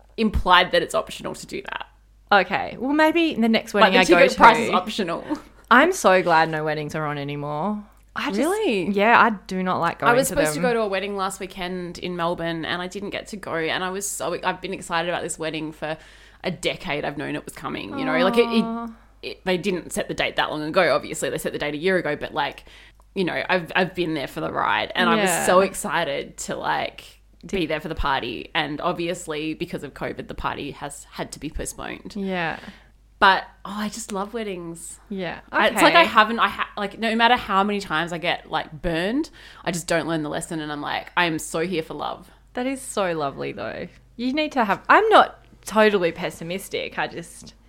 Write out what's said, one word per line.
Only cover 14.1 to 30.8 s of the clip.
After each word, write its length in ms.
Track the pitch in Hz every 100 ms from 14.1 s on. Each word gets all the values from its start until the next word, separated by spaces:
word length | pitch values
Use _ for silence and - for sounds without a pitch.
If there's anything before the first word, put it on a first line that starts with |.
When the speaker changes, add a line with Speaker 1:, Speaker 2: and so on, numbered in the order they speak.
| - 131 175
Speaker 1:
I've 160 | - -
been 120 | 185
excited 360 | 190 - 170 175
about 160 | 160
this 120 | 170 -
wedding 320 | 160 156 151
for 240 | 156 151 156 - - - -
a 60 | -
decade 540 | 170 156 139 - 147
I've 140 | 156 147
known 160 | 139
it 100 | 147
was 100 | -
coming, 440 | - - - - -
you 60 |
know? 140 | - 156
Like, 120 | - 233
it, 100 | 233
it, 140 | 233
Speaker 2:
Aw. 240 | 226 226 233 226 - _
Speaker 1:
it, 220 | - -
they 140 | 190 185
didn't 320 | 196 180 -
set 160 | - -
the 60 |
date 220 | 160 135 -
that 140 | -
long 120 | 151
ago, 320 | 151 175 165
obviously. 360 | 147 - - 143
They 80 | 143
set 140 | 175
the 60 | -
date 160 | 151
a 40 | 147
year 180 | 180 185
ago, 180 | 151 151
but, 160 | 127
like, 300 | 156 143 - - - - - -
you 100 | 196
know, 180 | 170 139 -
I've, 240 | 185 160
I've 200 | - -
been 200 | - 170
there 120 | 156 131
for 120 | 160
the 120 | 160
ride, 400 | 143 - 104 107
and 140 | - 175
I 80 | 214
was 140 | 190
Speaker 2:
Yeah. 160 | 165 -
Speaker 1:
so 140 | 185
excited 760 | 190 - 196 156 156 139 185 -
to, 180 | - -
like, 640 | 151 147 - - - - _ _ 170
be 140 | 190
Speaker 2:
Did 100 | 156
Speaker 1:
there 100 | 156
for 80 | 165
the 60 |
party, 560 | 160 143 135 113 85 -
and 260 | 165 147 151
obviously, 720 | 170 170 170 175 - 151 160
because 280 | 156 147 165
of 100 | 139
covid, 340 | - 131 - -
the 60 |
party 360 | - 139 - 143
has 320 | -